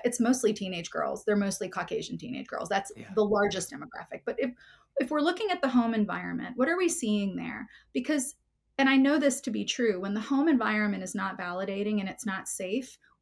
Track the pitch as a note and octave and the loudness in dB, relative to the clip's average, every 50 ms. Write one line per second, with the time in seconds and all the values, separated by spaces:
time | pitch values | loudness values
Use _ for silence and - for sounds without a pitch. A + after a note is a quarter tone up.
0 | - A#3+ A#3+ - A#3 A#3 B3+ B3+ - G#3+ G#3+ G#3+ G3+ F#3 F3+ E3+ E3+ - - D#3+ | -2 -2 0 2 2 2 2 4 2 0 0 0 -4 -6 -6 -6 -8 -6 -4 -4
1 | - - - - - - G#3 G#3 G3+ G3 F#3 - G3 F3+ - F#3+ F3 - - - | -2 -2 -4 -2 0 0 2 2 2 0 -2 -4 -6 -6 -6 -6 -6 -4 -4 -6
2 | - - - E3 D#3+ - - - - - - - - F3 G3+ G3 G3 - - - | -6 -6 -8 -8 -8 -8 -8 -10 -10 -8 -8 -8 -4 -2 -2 -2 -2 -4 -10 -14
3 | - - F#3+ A3 G#3+ G#3 G#3+ G3+ G#3 G3+ E3 F#3 E3+ - - C#3 D3+ - - - | -16 -4 0 2 2 4 4 4 2 2 0 -2 -4 -6 -8 -12 -12 -12 -12 -14
4 | - - - - - - - - C4+ B3+ B3 - - - - - _ _ _ - | -14 -12 -14 -10 -8 -6 -4 -2 -2 -4 -4 -8 -16 -20 -20 -20 _ _ _ -4
5 | C#4 B3 D4+ D4+ D4 E4 F4 F#4 A4+ G4+ F4+ F4 C#4+ C4 B3 B3 A#3 A3+ A3+ A3 | -2 0 0 2 2 2 2 0 0 -2 0 0 0 2 4 4 4 4 2 2
6 | G#3 F3+ F3 F3 F3+ F3 F3 - - F3+ - A#3+ B3+ D#4 E4+ F#4 F#4 E4 E4+ - | 2 0 0 -4 -4 -4 -6 -6 -6 -6 -2 0 2 2 2 4 2 2 2 2
7 | - G#3+ G#3 G#3 G3+ G3 F3+ F3 F3 F3 - - - - - - _ _ - C4 | 2 2 2 2 2 0 -2 -4 -4 -6 -6 -8 -10 -12 -16 -20 _ _ -4 -4
8 | B3+ - D4+ D4 B3+ - - _ _ _ _ _ _ _ _ - C4+ C4+ C4+ C4+ | 0 0 0 0 0 -2 -6 _ _ _ _ _ _ _ _ 2 4 6 6 8
9 | C4+ C#4 D4 D#4 D4 C#4 - - - - G#3 G#3+ G3+ - - - B3+ A3+ G3 F3+ | 6 6 6 4 4 2 2 0 -2 -4 -4 -2 -2 -4 -2 0 2 2 2 0
10 | F#3+ G3 G3+ A3 G#3+ - C#4 C4+ C#4+ E4 D4+ A#3+ A3 G#3+ G#3+ G#3+ G#3+ G#3 G3 F#3+ | -2 -4 -4 -4 -2 0 2 4 4 6 4 4 4 2 2 2 2 2 0 -2
11 | F#3 F#3 - G3+ F#3+ G3 F#3 - F#3 F3 F3 F#3 G3 G3 G3 G3 G3+ G#3 G#3+ G#3 | -4 -6 -4 -4 -4 -4 -4 -6 -6 -6 -4 -4 -4 -4 -4 -2 -2 0 0 0
12 | F#3+ F#3+ - - - G#3 F#3+ F#3+ - - - - F#3+ F#3 G3 B3+ B3+ - - - | -2 -2 -6 -6 -6 -6 -6 -6 -6 -8 -8 -6 -6 -4 -4 -4 -4 -6 -12 -20
13 | _ _ _ _ | _ _ _ _